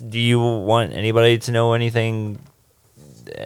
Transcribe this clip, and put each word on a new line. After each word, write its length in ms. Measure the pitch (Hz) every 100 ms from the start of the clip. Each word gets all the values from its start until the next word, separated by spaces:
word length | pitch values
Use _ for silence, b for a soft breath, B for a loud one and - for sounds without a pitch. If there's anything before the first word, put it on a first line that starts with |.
| 117
do 120 | 117
you 200 | 120 120
want 520 | 117 113 98 117 92
anybody 460 | 58 110 113 117 117
to 140 | 120
know 200 | 117 117
anything? 680 | 117 117 117 113 110 107 101 - _ _ _ _ _ 73 58 58 50